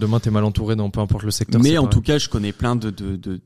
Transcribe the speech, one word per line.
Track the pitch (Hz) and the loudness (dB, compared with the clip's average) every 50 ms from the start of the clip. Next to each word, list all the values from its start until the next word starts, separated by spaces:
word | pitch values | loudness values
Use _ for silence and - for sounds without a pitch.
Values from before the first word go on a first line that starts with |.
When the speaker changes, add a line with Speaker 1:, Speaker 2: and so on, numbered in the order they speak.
Speaker 1:
Demain | 107 107 113 117 | 0 0 0 0
t'es | - 117 | 0 2
mal | 107 104 104 | 2 2 2
entouré | 107 101 - 110 104 113 | 2 0 0 -2 0 -2
dans | 110 104 101 | -2 -2 -2
peu | - 107 | -2 -2
importe | 104 101 - 104 101 | -2 0 -2 -2 -2
le | 107 | -4
secteur, | - - 120 - - 113 123 | -4 -4 -2 0 2 4 4
Speaker 2:
Mais | 143 | 6
Speaker 1:
c'est | 160 165 | 4 4
Speaker 2:
en | 139 | 4
Speaker 1:
pareil. | 110 104 | 2 2
Speaker 2:
tout | 104 101 | 2 2
cas, | - 151 147 | 2 0 0
je | - - | 0 -2
connais | - 117 104 104 101 | -4 -2 -2 -4 -4
plein | - - 120 123 | -2 -2 -2 0
de, | 120 110 110 | 0 -2 -4
de, | 95 87 101 95 98 | -6 -6 -8 -8 -8
de, | 92 - 98 95 87 - | -6 -6 -8 -8 -8 -10